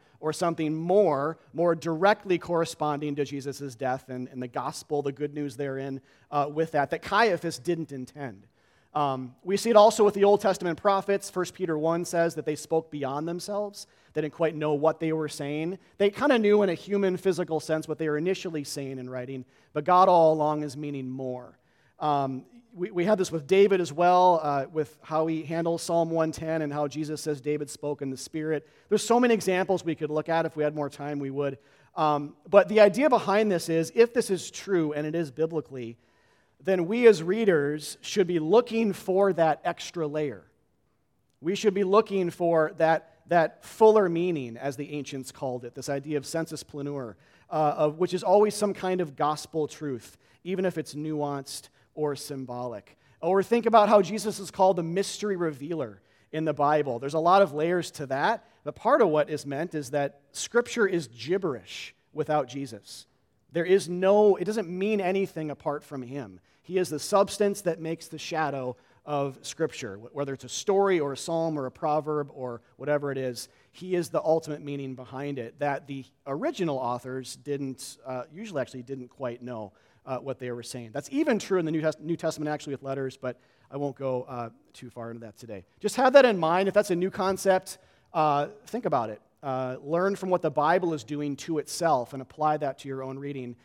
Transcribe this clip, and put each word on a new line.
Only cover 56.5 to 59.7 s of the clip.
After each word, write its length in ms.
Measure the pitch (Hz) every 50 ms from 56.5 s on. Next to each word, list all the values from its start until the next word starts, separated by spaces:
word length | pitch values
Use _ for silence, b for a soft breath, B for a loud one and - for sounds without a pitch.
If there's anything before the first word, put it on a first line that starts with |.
| 147
Bible. 440 | - 143 143 151 151 147 143 120 120
There's 160 | 131 139 143
a 60 | 160
lot 240 | 160 170 185 196 196
of 100 | 165 135
layers 380 | 151 156 170 180 175 160 -
to 160 | - - 151 127
that, 400 | 131 135 151 190 233 214 b b b b b
but 120 | - -
part 260 | - - 214 269 311
of 80 | 233 175
what 200 | 151 151 147 151
is 160 | 156 143 -
meant 300 | 143 139 135 165 180